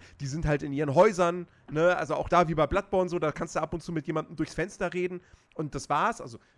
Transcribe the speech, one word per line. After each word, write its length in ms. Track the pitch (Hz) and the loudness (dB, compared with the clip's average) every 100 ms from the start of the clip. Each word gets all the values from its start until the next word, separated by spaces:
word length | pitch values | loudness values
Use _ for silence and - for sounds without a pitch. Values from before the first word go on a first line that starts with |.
| - - | -10 -12
die 60 | 139 | -8
sind 180 | 151 | -2
halt 200 | 147 147 | 0 0
in 80 | 147 | 0
ihren 220 | 139 151 | -2 2
Häusern, 520 | 139 214 180 175 175 170 _ - | 6 6 6 0 0 -8 _ -6
ne? 260 | 147 170 170 | 2 4 4
Also 180 | 151 147 | 0 -4
auch 120 | 147 | 2
da 200 | 175 165 | 4 4
wie 60 | |
bei 120 | 165 147 | 2 2
Bloodborne 420 | 180 - 190 180 | 0 0 0 0
so, 100 | 175 | 0
da 100 | 160 | -2
kannst 220 | 139 165 | -2 -4
du 60 | 156 | -4
ab 120 | 160 | -4
und 100 | 175 | -6
zu 100 | - | -6
mit 140 | 165 147 | -6 -4
jemandem 260 | 160 147 156 | -4 -4 -6
durchs 180 | 156 | -6
Fenster 380 | - 185 - 180 | -4 -6 -4 -4
reden. 280 | 175 180 180 - - _ | -2 -4 -6 -14 -20 _
Und 200 | - 151 139 | -8 -8 -8
das 120 | - | -4
war's. 320 | 147 202 226 | 0 0 -2
Also 180 | 131 113 _ | -10 -16 _